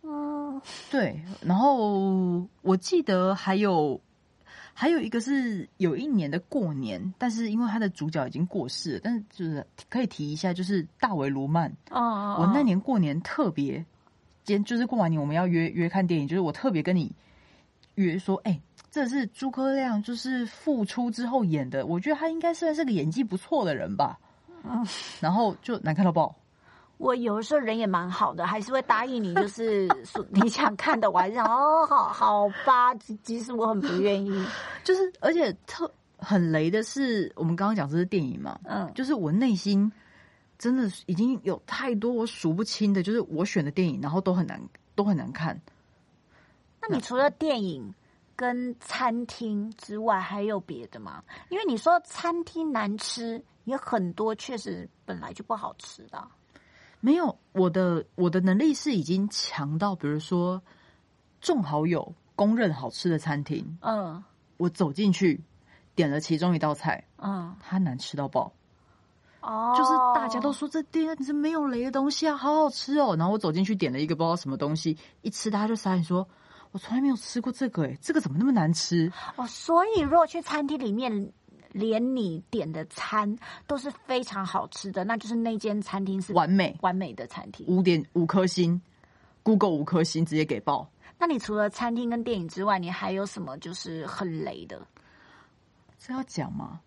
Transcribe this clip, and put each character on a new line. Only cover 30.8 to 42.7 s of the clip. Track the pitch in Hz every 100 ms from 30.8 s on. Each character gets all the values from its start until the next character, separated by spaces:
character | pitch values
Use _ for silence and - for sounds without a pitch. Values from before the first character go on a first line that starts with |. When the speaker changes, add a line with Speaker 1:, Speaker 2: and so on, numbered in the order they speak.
| - 277
Speaker 1:
的， | 214
我 | 180
还 | 185
是 | 233
想 | 220
，“哦， | 240 285 320 302
好， | 277 190
好 | - 233 208 202 196 -
吧。” | 254 247 240
即-， | - 214
即 | - 233
使 | 226
我 | 240 220
很 | 214
不 | 185 180
愿 | 202 196 196
意。 | 196 190 - - -
Speaker 2:
就 | - 370
是， | 370 -
而 | 311
且 | 330 262 - -
特-， | - 339 - _ _
很 | - 196 170
雷 | 156 160
的 | 208
是， | 220 269 269 220 160 -
我 |
们 | 165
刚 | 170 196
刚 | 214
讲 | 139
这 | 160
是 | 180
电 | 196
影 | 135 67
嘛， | 69 -
Speaker 1:
嗯。 | - 208 190 -
Speaker 2:
就 |
是 | 262
我 | 277 156
内 | 180 262
心 | 190 202 196 208 - _ - - _ _ _
真 | 240 262
的 | 220 - -
已 |
经 | 175 240 254
有 | 196 165 -
太 | - 262 220
多 | 226
我 | 240 226
数 | - 165
不 | 170
清 | 220